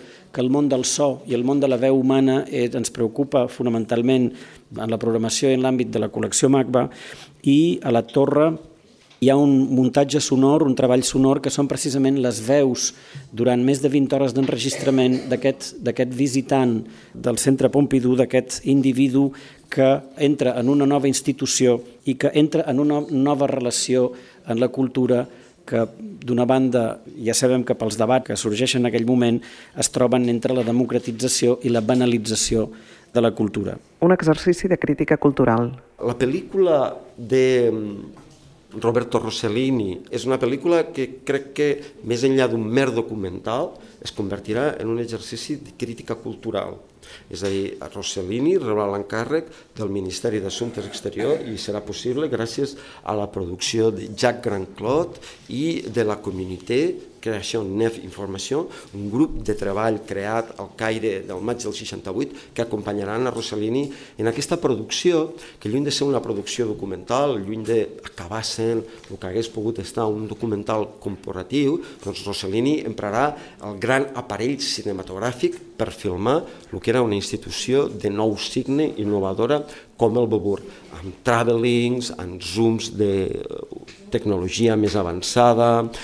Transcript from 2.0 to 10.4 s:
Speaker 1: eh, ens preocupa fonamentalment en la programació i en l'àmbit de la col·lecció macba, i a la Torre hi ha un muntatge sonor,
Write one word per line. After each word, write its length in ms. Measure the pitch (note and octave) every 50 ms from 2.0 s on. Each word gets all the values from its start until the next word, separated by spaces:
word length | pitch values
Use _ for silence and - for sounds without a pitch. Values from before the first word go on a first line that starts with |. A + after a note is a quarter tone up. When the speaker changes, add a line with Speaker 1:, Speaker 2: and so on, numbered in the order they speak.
| B2+ C3 C3+ C3+ C3+ C3 C3 C#3 -
Speaker 1:
eh, 220 | - D3 B2+ A#2+ A#2+
ens 220 | C3 B2 A#2 - -
preocupa 540 | B2 A#2 A2 - C#3+ C#3 C3+ D3 C3 B2 B2
fonamentalment 800 | - - B2 A#2+ A2+ A2+ G#2 - A#2+ A#2 A#2 C3 C3 B2+ B2 A2 - - - - - - - _ A2+
en 120 | A2+ A2 A2+
la 100 | A2+ G#2+
programació 480 | A#2 A2+ A2+ A2+ A2+ A2 - - C#3+ C3+
i 80 | C3
en 80 | B2+ B2+
l'àmbit 260 | C3 C3 B2 A#2 A2+
de 80 | A2 A2
la 80 | G#2
col·lecció 400 | - - A#2 G#2+ G2 - - C#3+
macba, 380 | C3 C#3 C3+ A#2+ B2+ B2+ A#2+ C3+ C3 - - - - - - - - - _ -
i 360 | C#3+ C#3 D3+ E3 F3 F3+ - -
a 80 | C3+
la 140 | A#2 A#2 -
Torre 460 | - - C#3 C#3 C#3 C#3+ D3 D#3 E3 D#3+ - - - - _ _ - _ _ _ _ - _
hi 80 | B2
ha 80 | C3 C#3
un 320 | C#3+ D3 C#3+ C#3 C3 C3+ C3 C3+
muntatge 460 | B2+ C3 B2 - C#3+ C#3+ C3 C#3+ C#3+ -
sonor, 400 | - C#3 B2+